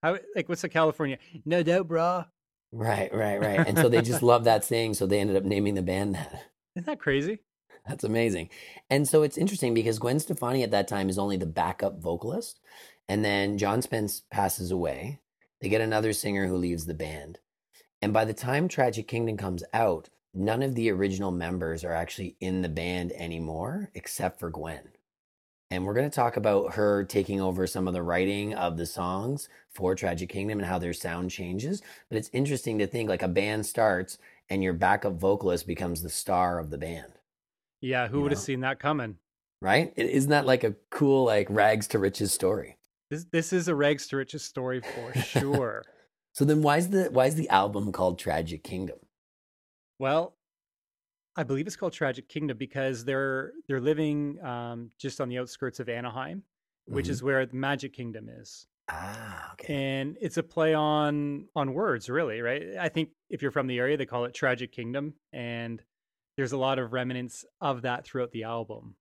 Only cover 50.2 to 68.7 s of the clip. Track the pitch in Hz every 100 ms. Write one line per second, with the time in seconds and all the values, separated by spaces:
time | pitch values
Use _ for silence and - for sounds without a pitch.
50.2 | 170 _ _ _ _ _ _ _ _ _
51.2 | _ - 139 135 165 - 185 - 143 131
52.2 | - - 147 120 135 139 135 123 120 135
53.2 | 135 131 135 302 - 135 127 151 156 147
54.2 | 147 156 165 120 120 117 117 _ 139 -
55.2 | 131 123 127 - 131 - 123 117 123 117
56.2 | 131 196 - _ _ _ - - 85 92
57.2 | 123 135 131 127 135 139 139 - 120 110
58.2 | 110 117 110 - - _ - 80 90 110
59.2 | 110 90 - - - 143 135 135 135 165
60.2 | 180 - 165 - 160 156 151 151 147 147
61.2 | 143 143 - - 139 135 214 123 - 131
62.2 | 156 110 117 135 170 190 170 165 156 _
63.2 | _ 165 139 147 131 123 127 147 135 120
64.2 | 120 123 139 127 123 - 117 131 147 151
65.2 | _ 135 120 117 117 113 _ _ _ _
66.2 | _ - 131 135 131 131 120 123 123 127
67.2 | 123 - - _ 151 127 123 123 - 135
68.2 | 123 113 110 117 110